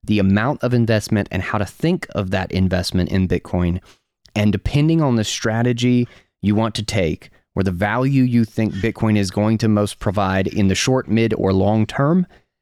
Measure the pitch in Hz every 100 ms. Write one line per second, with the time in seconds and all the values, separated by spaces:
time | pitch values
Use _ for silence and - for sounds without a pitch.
0 | - 107 95 101 117 147 127 123 113 107
1 | - 107 - 98 - 107 101 - 160 180
2 | - - 95 95 92 92 92 90 92 92
3 | 87 95 92 87 - 87 87 90 - _
4 | _ _ _ - 107 98 - 143 151 165
5 | 147 117 104 - 113 113 120 120 123 123
6 | 123 - _ - 98 104 110 - 107 110
7 | 82 - - _ _ - 95 87 104 117
8 | 131 139 127 120 113 - 110 95 110 -
9 | 110 107 95 101 107 110 110 104 104 -
10 | - 98 95 95 95 - 98 90 - 131
11 | - 110 113 107 95 95 98 110 107 -
12 | 143 180 180 - _ _